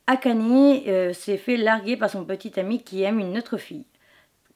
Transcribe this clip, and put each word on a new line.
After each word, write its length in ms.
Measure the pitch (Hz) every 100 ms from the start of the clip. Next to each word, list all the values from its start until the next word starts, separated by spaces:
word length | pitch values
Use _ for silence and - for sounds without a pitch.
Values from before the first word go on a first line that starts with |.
| -
Akane, 720 | 262 262 226 226 262 285 277 214
euh, 260 | 190 180
s'est 240 | 180 - 196
fait 200 | - 240
larguer 400 | 214 220 196 247
par 140 | 208
son 140 | 196
petit 340 | 165 190 214 196
ami 240 | 190 240
qui 200 | - 190
aime 180 | 190 220
une 180 | 180 214
autre 180 | 233 214
fille. 300 | - - - _ _ _ _ _ _